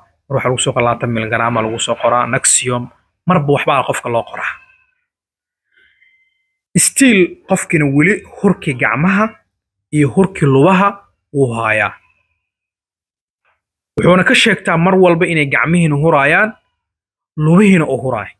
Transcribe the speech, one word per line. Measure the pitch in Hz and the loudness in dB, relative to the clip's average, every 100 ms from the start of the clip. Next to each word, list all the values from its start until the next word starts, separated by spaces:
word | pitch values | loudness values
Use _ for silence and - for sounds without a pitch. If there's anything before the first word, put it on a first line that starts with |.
| _ _ - | _ _ -8
mar | 135 | -4
waxaa | 127 | -4
lagu | 127 | -4
soo | 143 | -4
qoraa | 127 120 | -2 -2
labaatan | 117 123 | -2 -4
milligram | 113 110 113 117 117 | -6 -4 -2 -2 -2
aa | |
lagu | 110 113 | -4 -6
soo | - 113 | -6 -4
qoraa, | 117 120 120 | -2 0 -2
Nexium. | 127 - - 127 123 123 _ _ _ - | -2 -2 -2 -2 -6 -8 _ _ _ 0
Marba | 180 143 | 0 2
waxbaa | 143 - 139 123 | 0 0 -2 -2
qofka | 131 120 | -6 -4
loo | 117 | -6
qoraa. | - - - - _ _ _ _ _ _ _ _ _ _ _ _ _ _ _ _ _ _ _ _ _ 180 | -6 -10 -12 -12 _ _ _ _ _ _ _ _ _ _ _ _ _ _ _ _ _ _ _ _ _ -2
Still, | - - 269 202 175 - - | -2 2 2 4 0 -4 -4
qofkina | 190 - 170 147 | -4 -2 -2 0
weli | 139 175 214 - - | 2 0 -2 -8 -2
hurkii | 202 175 - | -2 0 -4
gacmaha | 123 123 117 180 196 220 - _ _ _ _ _ | -4 -2 0 0 0 -2 -6 _ _ _ _ _
iyo | 151 143 | -2 0
hurkii | 185 196 - 139 | 0 -2 0 2
lugaha | 135 165 190 202 208 _ _ _ | 4 4 4 0 -4 _ _ _
wuu | 143 127 | -2 -2
haayaa. | 113 110 107 101 - _ _ _ _ _ _ _ _ _ _ _ _ _ _ _ _ _ _ _ - | -2 -2 0 -2 -6 _ _ _ _ _ _ _ _ _ _ _ _ _ _ _ _ _ _ _ -2
Wuxuuna | 160 185 | 2 2
ka | 175 175 | 2 0
sheegtaa | 226 196 - 165 | 0 -2 -2 0
mar | 180 190 | 2 4
walba | 180 170 170 | 4 2 0
inay | 160 143 | -2 -2
gacmihiina | 131 131 175 160 143 | 0 0 0 0 0
huraayaan, | 160 151 139 175 220 - _ _ _ _ _ _ _ - | 2 2 2 2 0 -4 _ _ _ _ _ _ _ -2
lugihiina | 151 175 208 185 139 | 2 4 6 4 2
u | 127 | -4
huraay. | 131 113 98 - | -4 -6 -8 -16